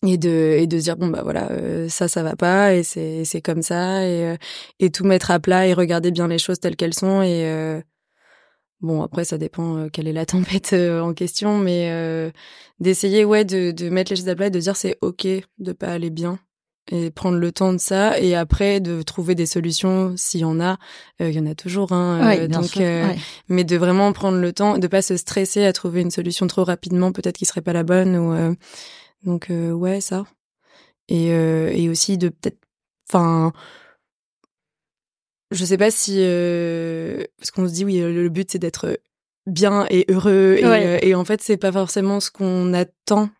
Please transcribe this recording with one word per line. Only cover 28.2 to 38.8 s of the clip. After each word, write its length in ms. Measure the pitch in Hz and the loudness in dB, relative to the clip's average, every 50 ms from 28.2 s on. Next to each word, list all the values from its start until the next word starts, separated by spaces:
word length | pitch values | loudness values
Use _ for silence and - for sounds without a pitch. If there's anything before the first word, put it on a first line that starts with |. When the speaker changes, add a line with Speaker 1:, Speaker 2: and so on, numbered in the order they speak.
| 170 165 165 | 2 0 0
Speaker 1:
euh, 200 | 165 165 165 175 - _ - - - - - - - - _ _ _ _ | 0 0 0 0 -2 _ -20 -20 -20 -20 -20 -20 -20 -20 _ _ _ _
donc, 260 | 190 175 170 160 - | -4 -4 -4 -4 -6
euh, 200 | 175 170 165 165 170 | -6 -4 -2 -2 -2
ouais, 300 | 170 175 185 190 196 190 | -2 -2 -2 -2 -2 -4
ça. 220 | - 190 185 202 - _ _ _ _ _ _ _ _ _ _ _ _ _ _ _ _ | -4 -6 -6 -6 -8 _ _ _ _ _ _ _ _ _ _ _ _ _ _ _ _
Et, 240 | - 170 165 170 165 | 0 0 2 2 2
euh, 380 | 165 160 160 160 160 160 165 - | 2 2 2 2 0 0 0 0
et 160 | - 170 165 | 0 0 0
aussi 300 | 165 165 - - 196 185 | 0 -2 0 0 0 0
de 100 | 175 175 | 0 -2
peut-être, 300 | - _ - - - _ _ _ _ _ _ _ _ _ _ - | -2 _ -6 -6 -6 _ _ _ _ _ _ _ _ _ _ 0
enfin, 460 | - 185 170 165 165 165 160 165 160 - - - - - - - _ _ _ _ _ _ _ _ _ _ _ _ _ _ _ _ _ _ _ _ _ _ _ _ _ _ _ _ _ _ _ _ | 2 2 4 4 2 2 2 0 -2 -4 -16 -20 -20 -20 -20 -20 _ _ _ _ _ _ _ _ _ _ _ _ _ _ _ _ _ _ _ _ _ _ _ _ _ _ _ _ _ _ _ _
je 140 | 208 180 185 | -6 -4 0
sais 120 | 170 190 185 | 0 2 4
pas 120 | 202 220 | 4 2
si, 260 | 220 - - - 196 190 | 2 2 -2 -2 0 2
euh, 1040 | 190 180 175 175 175 175 175 170 170 170 165 165 165 165 165 165 165 165 - - - - _ _ | 2 2 2 2 0 0 0 0 -2 -2 -4 -4 -4 -6 -6 -6 -6 -8 -8 -8 -10 -12 _ _
parce 120 | - - | -12 -10
qu'on 180 | - - 185 180 | -4 -2 -2 -2
se 40 | 165 | 0
dit, 120 | 165 196 | -2 -2
oui, 140 | 202 196 180 | 0 0 0
le, 120 | 170 170 170 170 175 | 0 0 0 0 0
le 60 | 175 | 0
but, 220 | 165 170 190 185 | 0 -2 -4 -4
c'est 80 | - 190 | -4 -4
d'être 400 | 170 165 - - | -4 -4 -6 -4